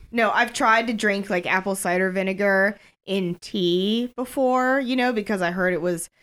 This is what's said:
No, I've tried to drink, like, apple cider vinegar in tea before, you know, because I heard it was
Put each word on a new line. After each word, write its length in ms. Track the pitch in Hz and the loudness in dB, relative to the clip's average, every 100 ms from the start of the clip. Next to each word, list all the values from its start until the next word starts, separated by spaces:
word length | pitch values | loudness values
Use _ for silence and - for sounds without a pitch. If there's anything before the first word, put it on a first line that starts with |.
| - | -6
No, 200 | 233 214 | 0 0
I've 220 | 214 233 | 2 0
tried 340 | - 233 226 233 | 2 2 4 2
to 40 | |
drink, 380 | 220 214 196 196 | 0 0 -2 -2
like, 160 | 180 175 | -2 0
apple 280 | 185 196 | -2 0
cider 360 | 190 180 180 190 | -2 0 0 0
vinegar 680 | 185 190 190 202 190 196 202 - _ - | 0 -2 0 2 4 2 0 -12 _ -6
in 300 | 196 175 175 | -2 -2 -4
tea 760 | - 208 175 180 196 226 247 - | -6 -2 2 2 2 0 -2 -6
before, 640 | 247 285 254 254 254 277 | -6 0 2 2 2 0
you 160 | 247 254 | 0 0
know, 160 | 247 | 0
because 280 | 226 208 196 | 0 -2 -2
I 80 | 170 | -2
heard 220 | 180 180 | 0 0
it 100 | 170 | 0
was 260 | 175 170 - _ | -2 -4 -6 _